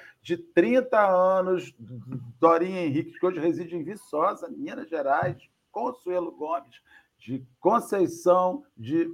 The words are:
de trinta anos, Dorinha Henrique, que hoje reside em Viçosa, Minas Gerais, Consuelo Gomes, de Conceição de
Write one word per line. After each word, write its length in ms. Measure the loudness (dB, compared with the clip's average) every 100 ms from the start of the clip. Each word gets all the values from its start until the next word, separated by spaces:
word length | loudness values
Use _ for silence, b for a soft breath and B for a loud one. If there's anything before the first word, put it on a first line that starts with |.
| b b
de 160 | -8 -8
trinta 640 | 0 2 4 2 2 4
anos, 720 | 4 4 4 2 0 -2 -4 -16 -18 -16 -12 -12 -14 2
Dorinha 460 | 4 4 0 -4 -2
Henrique, 340 | -2 -4 -4
que 60 | -2
hoje 140 | 0
reside 360 | -2 -4 -6 -10
em 80 |
Viçosa, 640 | -10 -12 -8 -2 0 -2 -10
Minas 400 | -12 -12 -12 -8
Gerais, 500 | -4 0 0 -2 -6 _ _ _
Consuelo 600 | -8 -8 -8 -6 -4 -6
Gomes, 440 | -8 -6 -6 -8 _ _ -20 _ _
de 260 | -10 -10 -10 _
Conceição 1040 | 2 2 0 0 0 2 4 4 4 -2 -10 -16
de 340 | -4 -2 -2